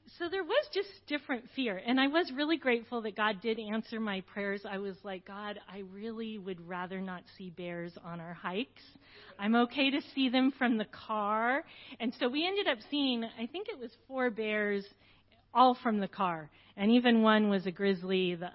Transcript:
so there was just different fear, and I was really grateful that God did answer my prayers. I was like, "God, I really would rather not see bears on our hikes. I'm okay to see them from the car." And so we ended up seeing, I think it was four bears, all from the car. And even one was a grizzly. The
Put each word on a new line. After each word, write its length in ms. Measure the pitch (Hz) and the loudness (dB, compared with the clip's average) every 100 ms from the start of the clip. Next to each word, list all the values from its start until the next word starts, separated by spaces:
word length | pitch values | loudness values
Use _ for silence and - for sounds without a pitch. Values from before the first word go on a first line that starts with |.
| - - | -18 -8
so 120 | 339 | -6
there 160 | 392 311 | -4 0
was 200 | 539 571 | 0 0
just 140 | 381 392 - - | -2 -6 -10 -8
different 360 | 294 - 240 - 269 | -6 -4 -8 -6 -4
fear, 240 | 240 180 233 | -4 -4 0
and 140 | 262 | 2
I 80 | 269 | 2
was 240 | 320 359 | 2 0
really 220 | 262 302 302 | -2 -2 0
grateful 460 | 254 233 220 240 | 0 -2 -2 -8
that 160 | 220 196 | -6 -2
God 240 | 214 190 | -2 0
did 180 | 226 226 | -4 -4
answer 400 | 208 220 - 220 | -4 -6 -4 -6
my 220 | 214 190 - | -4 -6 -8
prayers. 280 | 208 202 202 208 | -6 -6 -6 -8
I 100 | 196 | -8
was 180 | 196 185 | -8 -10
like, 220 | 202 190 202 | -12 -12 -12
"God, 340 | 196 208 208 - | -12 -10 -12 -14
I 140 | 196 190 | -16 -14
really 440 | 196 220 226 220 214 | -12 -10 -8 -8 -8
would 280 | 190 175 170 | -10 -10 -8
rather 360 | 180 180 190 | -8 -6 -6
not 220 | 190 180 - - | -8 -10 -14 -16
see 120 | 185 | -14
bears 420 | 165 175 175 170 - | -10 -8 -8 -8 -12
on 200 | 170 170 | -12 -12
our 120 | 165 | -12
hikes. 500 | 165 180 190 - - - - - - - - | -10 -6 -6 -6 -12 -20 -20 -20 -20 -18 -4
I'm 180 | 208 233 | 2 4
okay 360 | 240 285 269 | 4 2 2
to 80 | 277 - 277 | 0 -2 0
see 140 | 262 | 2
them 240 | 254 262 - | 4 2 2
from 200 | 240 220 | 2 2
the 100 | 202 - - | -2 -8 -6
car." 560 | 214 202 220 233 285 - - - 262 | -2 0 2 2 0 -2 -16 -16 -6
And 140 | 233 - | -4 -2
so 120 | 254 | -2
we 180 | 294 359 | 0 0
ended 220 | 403 370 | 0 0
up 80 | 220 - | -2 -2
seeing, 360 | 285 269 233 226 | 0 0 0 -4
I 200 | - 233 | -6 -8
think 220 | 349 427 | -8 -10
it 100 | 302 | -10
was 140 | 240 - - | -12 -16 -10
four 220 | 262 247 | -2 -2
bears, 560 | 208 214 214 208 202 196 _ _ _ _ _ _ | 0 -2 0 0 -2 -4 _ _ _ _ _ _
all 240 | 240 254 240 | 6 8 6
from 160 | 240 208 | 2 0
the 80 | 190 | -2
car. 420 | - 180 160 151 - - 196 | 0 -2 -2 -8 -18 -14 0
And 140 | 208 | 6
even 300 | 247 240 226 | 6 8 6
one 280 | 220 214 208 | 8 6 6
was 160 | 196 180 | 2 0
a 60 | |
grizzly. 640 | 170 196 185 185 190 180 170 | 0 2 2 2 2 2 -2
The 140 | 175 | -6